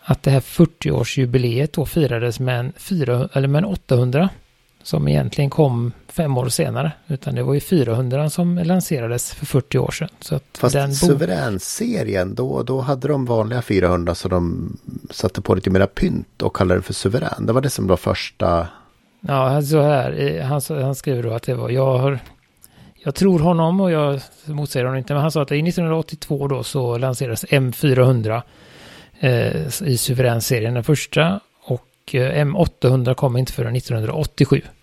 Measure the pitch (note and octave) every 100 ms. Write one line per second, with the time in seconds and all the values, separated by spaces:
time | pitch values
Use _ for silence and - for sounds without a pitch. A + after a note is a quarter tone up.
0 | - C#3 D3 C3+ - - E3 _ D3+ C#3
1 | A#2+ - B2 B2+ B2 A#2 D3+ - C3+ F3
2 | C3+ A#2 A#2+ A2+ B2+ A#2+ B2+ - - F#3
3 | B2 B2 - C#3 C3+ C#3+ G3+ F#3 - B2
4 | B2 C3+ F#3 - _ _ _ _ - D#3
5 | D3 D3 B2+ - C#3 D3 C#3+ A#2 A#2+ -
6 | - - D#3 B2+ B2+ - D3 A2+ D3+ -
7 | - C#3 C#3+ B2 C3 C#3+ - F3+ A#2 A2+
8 | B2+ C3 D3+ - F3 F3 E3+ F#3 D#3 D3
9 | A#2 A#2+ - - D3 C#3 - C3 - -
10 | D#3+ _ - C#3+ _ - D#3+ C#3 C#3 C#3
11 | F3 C#3+ E3+ E3 C3 F#2+ - - A#3 A#3
12 | A2 G2 F#2 G#2 B2+ C3+ A#2+ C3 B2+ C3+
13 | C3+ C#3+ B2 A#2 A2 B2 - G2 F2+ F2+
14 | E2+ F2 F2+ F2+ E2+ F2 F2 - - -
15 | - - - - F#2+ G2 G2 F#2 G2 -
16 | F#3 - - _ G2+ - F#2+ F#2 - -
17 | G2+ G#2+ - - G#2+ A#2+ C3+ - G2 F2+
18 | - F#2+ - _ F#2 E2+ E2+ - _ _
19 | _ _ - C#3 C3 C#3+ C#3+ D#3 D3 C#3+
20 | B2+ - C#3+ D#3+ C3 D3 - D3+ C3 C3+
21 | - B2 A#2 A2+ - B2 A#2 B2+ C3+ B2+
22 | C3+ C3 - - _ _ _ _ - _
23 | - - F#3+ F3 E3 E3 E3 F#3 F#3+ D#3+
24 | D3 C#3 - - D3+ D3 D3 C3 B2 C3
25 | B2+ C#3+ D#3 D3+ C#3 D3 E3 F3 E3 D#3+
26 | D#3+ D#3 - C#3+ C#3 C3 A#2 C#3 B2 A#2+
27 | C3 B2 B2+ A2 - C#3+ C3 - D3+ B2+
28 | C3 B2 G#2+ A2+ - _ - - - -
29 | - _ C3+ A#2+ A2+ D3 D3+ - E3 A#2+
30 | - B2+ B2+ A#2 - A#2+ A2 A#2+ A2+ C#3+
31 | - D3 E3 G3+ _ _ - B2 _ _
32 | - B2+ C3 D3 D3 F#3 D#3+ _ B2+ C3
33 | B2 B2+ C#3 A#2+ B2+ - A#2 B2 - A#2
34 | G#2+ E3 D3 - B2+ - - -